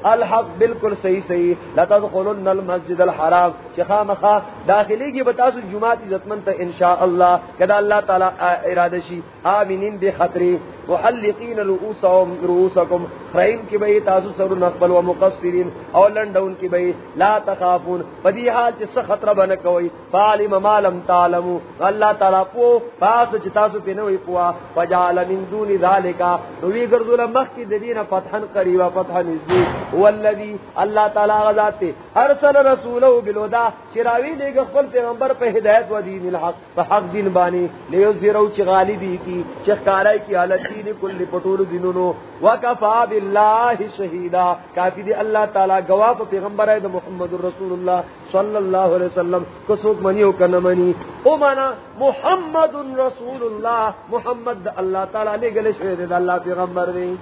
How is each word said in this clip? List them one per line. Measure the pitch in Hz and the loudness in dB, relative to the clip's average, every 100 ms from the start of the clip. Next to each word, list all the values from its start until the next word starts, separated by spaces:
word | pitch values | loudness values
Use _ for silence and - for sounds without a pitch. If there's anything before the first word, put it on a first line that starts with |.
الحق | - 226 208 226 233 165 | 4 2 2 0 -2 0
بالکل | 233 233 214 196 | 0 0 -4 -2
صحیح | 190 190 185 | -2 -2 -2
صحیح، | 175 175 170 - - | 0 0 0 -2 0
«لتدخلن | 180 208 202 185 196 208 190 | 4 4 2 -2 -2 -2 -2
المسجد | 190 185 180 160 175 | -2 -2 -6 -4 0
الحرام»، | 180 147 156 175 175 - - - | 2 2 2 4 4 0 -14 -6
چې | 175 | -2
خامخا | 202 208 196 202 208 185 - - | 0 0 0 4 2 0 -12 0
داخليږي | 202 208 214 277 262 | 2 2 -2 -4 -2
به | 247 | -2
تاسو | 247 247 247 202 | 2 0 0 -8
جومات | 208 226 233 214 | -4 -2 -2 -4
عزتمن | 190 202 208 202 | -8 -6 -6 -4
ته | 185 | -4
ان | 175 170 | -6 0
شاء | 175 175 | 2 4
الله، | 185 175 180 180 - - | 2 4 4 4 0 -2
کدا | 185 208 | 2 2
الله | 208 208 | 2 0
تعالی | 208 185 185 185 175 175 175 | 2 2 0 0 -2 0 -2
اراده | 175 175 175 | 0 0 -2
شي. | 170 175 160 - 165 | -8 -12 -14 -6 0
«آمنین | 202 196 190 202 208 | 2 0 -2 -6 -2
بخطری | 190 - 175 180 180 180 - - - | -2 0 -2 0 0 0 -4 -18 -4
محلقین | 170 226 240 208 208 233 220 | 0 0 0 -4 -4 -6 -6
رؤوسهم، | 202 185 214 214 190 185 180 175 175 | -2 -4 -4 -2 2 4 2 -2 -2
رؤوسکم»، | 180 185 185 170 175 - - - | 2 2 2 0 0 -4 -12 -4
خرین | 170 190 226 220 | 2 2 0 -4
کی | 208 | -2
به | 208 208 | 2 2
تاسو | 202 190 190 185 | 2 0 0 -4
سرونه | 190 185 180 | -2 0 0
خپل، | 170 180 | 2 2
و | 180 | 4
مقصرین | 180 175 190 190 175 180 175 - - | 2 2 2 2 -2 -2 -2 -6 -2
او | 165 202 | 4 4
لنډون | 214 214 190 190 185 | 4 -2 -2 -2 -6
کی | 185 | -4
به، | 175 180 175 - 143 | -2 -2 -4 -10 0
«لا | 196 214 214 | 2 2 -2
تخافون»، | 190 180 180 175 180 151 - | -2 0 0 -2 -6 -8 -2
په | 180 | 0
دې | 202 240 | 0 0
حال | 233 240 240 | 2 0 -2
چې | 208 247 | -6 -4
څه | |
خطر | 226 202 208 | -2 -2 0
به | 202 190 | 2 2
نه | 185 | 2
کوئ. | 180 175 175 165 - | 0 0 0 -8 -4
«فعلم | 185 208 214 208 196 | 2 4 2 2 2
ما | 202 214 | 2 2
لم | 202 180 175 | 2 -2 0
تعلموا»، | 180 175 175 180 175 - - | 2 4 2 -2 -6 -8 -2
الله | 175 214 214 | -2 2 0
تعالی | 208 196 190 190 | 4 2 2 0
پوه | 240 240 240 - - | 2 4 4 0 -2
په | 190 | 2
هغه | 233 240 208 | 4 2 0
چې | 190 | -2
تاسو | 208 214 196 | 0 0 0
پې | 190 190 | -6 -4
نه | |
وئ | 214 190 | -2 -4
پوه. | 175 180 175 175 - - | -2 0 0 -2 -6 -4
«فجعل | 170 180 180 180 180 | 0 2 2 2 0
من | 190 190 | -4 -6
دون | 208 208 196 180 | -6 -2 2 4
ذلک»، | 196 180 180 180 175 - - | 4 2 -2 0 0 -4 -8
نو | 175 | -4
وی | 220 240 | -2 2
ګرځوله | 233 226 240 233 240 | 0 2 0 2 0
مخکې | 262 - 226 | -2 -8 -6
د | 208 | -6
دې | 233 226 | -4 -6
نه | 202 | -4
فتحا | 190 185 214 214 208 | -4 -4 -8 -6 -2
قریبا، | 185 180 180 | 0 2 2
فتحا | 180 175 175 | 0 -2 -2
نږدې. | 180 160 151 180 175 - - | -2 -6 0 2 2 -2 -6
«هو | - 208 | 4 4
الذی»، | 214 214 202 214 208 - - | 4 0 -2 -6 -12 -10 -4
الله | 190 214 208 | 0 2 0
تعالی | 208 208 | 2 2
هغه | 214 214 | 2 2
ذات | 208 214 208 | 2 0 0
دی، | 180 139 - - | -6 -6 -4 2
«ارسل | 262 277 285 285 269 | 4 4 6 6 6
رسوله | 254 226 240 262 240 | 4 0 2 6 6
بالهدى»، | 202 208 208 233 233 - - | 2 -4 -2 0 0 -4 -12
چې | 220 240 | -4 0
راوی | 233 277 311 | 0 -2 -4
لېږه | 277 262 262 | -2 -2 0
خپل | 269 277 | 0 2
پیغمبر | 247 233 233 262 | 0 -2 -2 -2
په | 269 240 214 | 0 0 2
هدایت | 208 214 220 | 4 4 4
و | 214 | -6
دین | 190 190 180 | -6 -8 -6
الحق، | 180 170 170 - - | -4 -4 -6 -10 -4
په | |
حق | 165 208 175 | 0 0 0
دین | 190 196 180 | -4 0 2
باندې، | 175 180 175 - - | 2 0 -4 -6 -4
«لیظهره»، | 165 202 202 196 208 208 202 | 2 2 4 0 2 2 2
چې | 185 | 2
غالب | 190 185 208 | 4 2 -2
یې | 185 180 180 | -6 -8 -6
کی، | 180 170 - - | -8 -8 -6 -2
چې | 202 | 0
ښکاره | 202 190 202 208 | 2 2 2 2
یې | 208 | 0
کی، | 185 | -2
«علی | 180 | 0
الدین | 185 185 214 202 214 | 0 -4 -10 -10 -8
کل»، | 190 185 175 | -8 -6 -6
په | 180 185 | -4 -2
ټولو | 190 190 | -2 -2
دینونو. | 175 180 185 180 160 - - | -2 -4 -2 -2 -4 -12 -4
«وکفا | 202 233 240 240 208 226 233 | -2 -2 -4 -2 -2 0 -2
بالله | 214 196 202 214 220 240 233 208 - | -4 -2 0 2 2 0 -2 -6 -8
شهیدا»، | 190 170 175 180 180 175 - - | -10 -8 -6 -2 -2 -2 -8 -4
کافی | 180 190 | -4 -4
دی | 202 | -6
الله | 208 214 214 208 | -4 -2 0 0
تعالی | 202 190 190 180 | 0 2 0 2
ګواه | 190 220 240 | 2 4 2
په | 220 | -4
پیغمبر | 190 196 202 214 214 | -6 -6 -2 0 2
دی | 196 | 0
محمد | 180 - 185 175 | -8 -8 -8 -8
رسول | 175 180 180 190 180 | -4 -6 -6 -8 -4
الله | 180 180 175 - - | -2 -2 -2 -14 -4
صلی | 190 208 214 | -2 0 -2
الله | 190 185 190 180 | 0 2 4 2
علیه | 180 | 0
وسلم. | 180 175 180 175 - - | -2 -2 -2 -4 -14 -4
که | 214 | 0
څوک | 214 208 | 0 0
مني | 190 196 | 0 4
او | 202 | 2
که | 190 180 | 4 4
نه | 180 | 4
مني، | 180 180 180 175 - - | 2 4 2 0 -6 2
او | 262 302 | 2 4
معنا | 285 269 269 233 - - | 2 2 -2 -4 -14 -2
محمد | 269 - 285 370 330 311 311 294 269 262 | 0 0 0 0 0 2 0 0 -8 -2
رسول | 262 254 240 262 233 | -2 -2 -12 -8 -8
الله، | 214 226 233 220 - - | -4 -2 -2 -2 -4 -8
محمد | 226 214 240 233 214 | -6 -4 -6 -6 -8
د | 180 196 | -8 -6
الله | 190 190 190 | -4 -2 -4
تعالی | 214 214 208 | -4 -4 -2
لېږلی | 233 214 214 214 | -2 -2 -2 -2
شوی | 196 180 | -4 -6
دی، | 175 | -2
د | |
الله | 175 180 180 | -2 0 -2
پیغمبر | 180 180 180 180 180 180 | -2 -4 -4 -2 -4 -4
دی. | 180 180 | -6 -8